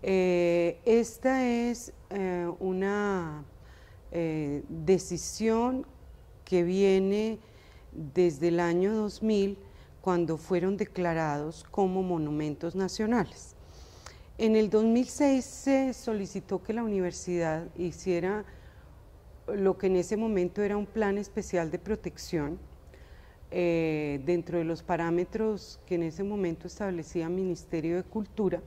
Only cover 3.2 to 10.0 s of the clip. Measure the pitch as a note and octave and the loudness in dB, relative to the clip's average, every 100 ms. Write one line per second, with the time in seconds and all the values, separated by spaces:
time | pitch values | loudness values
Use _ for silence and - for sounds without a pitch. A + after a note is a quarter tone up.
3.2 | E3 D3+ C#3+ - - - - - - E3+ | -4 -8 -14 -18 -20 -20 -20 -20 -8 -4
4.2 | E3 D#3 D3 C#3+ - E3 D#3 F#3+ - E3+ | -2 -2 -2 -4 -6 -6 4 4 4 -6
5.2 | - - A3 A3 A#3+ B3+ C#4+ - - - | -6 -2 2 2 2 -2 -6 -16 -20 -20
6.2 | - - - F3+ E3+ F#3+ G3 F#3+ F#3+ G3+ | -20 -20 0 2 2 4 4 6 4 2
7.2 | A3 G#3+ - - - - - - D3+ D#3+ | 0 -4 -12 -20 -20 -20 -16 -12 -4 2
8.2 | F3 C#3 E3+ E3+ E3+ E3+ F#3+ A3 G#3 - | 2 4 2 2 2 2 2 2 -2 -2
9.2 | A3 G#3 G3 G3 - - - - | 0 2 2 -2 -14 -20 -20 -6